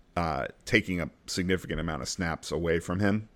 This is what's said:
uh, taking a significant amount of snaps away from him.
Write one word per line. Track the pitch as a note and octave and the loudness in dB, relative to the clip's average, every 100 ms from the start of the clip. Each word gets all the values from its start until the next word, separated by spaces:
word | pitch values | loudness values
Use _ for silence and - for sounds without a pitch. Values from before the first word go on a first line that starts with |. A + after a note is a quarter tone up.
| _ - | _ -2
uh, | E2+ C#2 G#1+ - - | 0 0 -4 -8 2
taking | A2 - F2 | 2 2 -2
a | D2+ - - | -4 -8 -8
significant | - F2+ F#2 - D#2 | -2 2 0 0 -4
amount | D#2+ D2 | -2 -4
of | - | -6
snaps | - F2 C#2+ - | -4 -2 -4 -4
away | D2 E2+ E2 | -2 2 2
from | - F2+ | 2 2
him. | G#2 G#2+ G#2+ | 2 2 -2